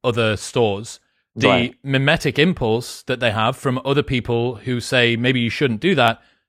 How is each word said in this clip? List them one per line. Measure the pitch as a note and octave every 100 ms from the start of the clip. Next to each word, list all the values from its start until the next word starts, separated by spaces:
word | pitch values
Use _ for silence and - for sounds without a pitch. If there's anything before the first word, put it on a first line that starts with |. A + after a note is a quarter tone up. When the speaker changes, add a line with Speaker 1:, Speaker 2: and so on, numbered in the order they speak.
Speaker 1:
other | B2+ A#2 A2 G#2
stores. | - C3 A2 G2 A#2 - _ _ _ -
The | A2
Speaker 2:
Right. | G2 A#2+ -
Speaker 1:
mimetic | C#3 C3 C#3 D#3+ D3 C#3
impulse | E3 F3+ A#2 A2+ B2 -
that | - B2+
they | B2
have | G#2+ A2 B2+
from | C#3 B2+ C3+
other | C#3
people | - C3 A#2 A#2 B2 A2+
who | C3 B2
say, | - C3 A#2+ A#2
"Maybe | B2 C3
you | A#2
shouldn't | - C#3 G#2+
do | F3
that," | D#3 A#2 A2+ _ _